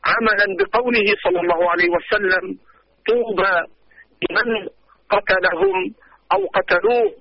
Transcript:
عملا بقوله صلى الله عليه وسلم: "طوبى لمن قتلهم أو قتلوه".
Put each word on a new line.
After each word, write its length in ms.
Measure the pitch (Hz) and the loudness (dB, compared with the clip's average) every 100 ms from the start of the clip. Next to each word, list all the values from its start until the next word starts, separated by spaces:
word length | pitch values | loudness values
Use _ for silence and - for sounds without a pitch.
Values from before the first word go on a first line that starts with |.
| - | -2
عملا 360 | 226 220 202 202 180 | 0 0 0 0 0
بقوله 480 | 190 233 247 240 202 208 | 0 0 0 0 2 0
صلى 160 | 196 175 | 0 0
الله 180 | 175 170 175 | 0 2 2
عليه 180 | 170 170 170 | 2 0 0
وسلم: 480 | - 214 196 185 185 185 _ _ _ _ - | 0 -2 0 0 -2 -12 _ _ _ _ -2
"طوبى 460 | 240 226 185 190 180 165 - _ - - _ | 0 0 0 0 0 -2 -14 _ -20 -20 _
لمن 260 | - 339 240 220 185 _ _ _ _ 202 | -4 -2 -2 -4 -6 _ _ _ _ -2
قتلهم 640 | - 190 180 165 196 185 190 - - - _ | 0 0 0 2 0 0 -6 -10 -20 -20 _
أو 80 | 185 190 196 | -2 0 -2
قتلوه". 500 | 185 175 196 240 220 - | 0 2 2 2 0 -2